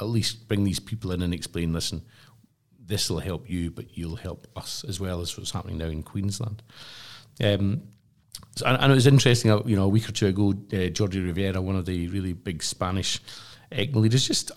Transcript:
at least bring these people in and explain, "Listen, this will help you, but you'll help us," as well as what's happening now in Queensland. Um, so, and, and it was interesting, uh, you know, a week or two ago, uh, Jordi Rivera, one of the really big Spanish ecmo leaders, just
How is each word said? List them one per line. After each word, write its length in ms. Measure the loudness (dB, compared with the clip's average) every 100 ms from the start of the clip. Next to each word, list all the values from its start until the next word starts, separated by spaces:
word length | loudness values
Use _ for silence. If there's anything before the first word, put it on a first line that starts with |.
at 60 | -2
least 400 | 0 -2 -6 -4
bring 160 | 0
these 160 | 0 -2
people 320 | -6 -8 -4
in 100 | -2
and 120 | -2
explain, 380 | -2 -6 -4 -2
"Listen, 300 | -2 -4 -8 -12 _ -20 _ _ _ _ _
this 260 | -8 -4 -2
will 100 | -4
help 280 | -4 -8 -6
you, 220 | -4 -4
but 260 | -8 -14 -10
you'll 200 | -10 -8
help 300 | -10 -12 -14 -14
us," 280 | -12 -10 -8
as 120 | -6
well 200 | -6 -6
as 160 | -6 -8
what's 140 | -8
happening 280 | -8 -6 -6
now 80 | -4
in 160 | -6
Queensland. 600 | -6 -4 -4 -4 -6 -8 -16 -20 -20 -18 -20 -20 -16 -2
Um, 400 | 2 2 2 -2 -6 _ _ _ _ -20 -14 -4
so, 100 | 2
and, 100 | 4
and 100 | 6
it 20 |
was 120 | 8 8
interesting, 440 | 8 8 6 6
uh, 120 | 4
you 120 | 4 2
know, 80 |
a 40 | 4
week 200 | 2 0
or 40 |
two 140 | 0 2
ago, 240 | 4 2
uh, 420 | 0 -2 -2 -2
Jordi 320 | 0 0 0
Rivera, 380 | -2 0 0 0
one 140 | 0 -2
of 100 | -2
the 220 | -2 -2
really 260 | -2 -4
big 280 | -6 -6 -6
Spanish 580 | -6 -4 -2 0 -2 -4 -8 -20 -20 -20 -8
ecmo 260 | -4 0 4
leaders, 300 | 4 4 2
just 240 | -2 -4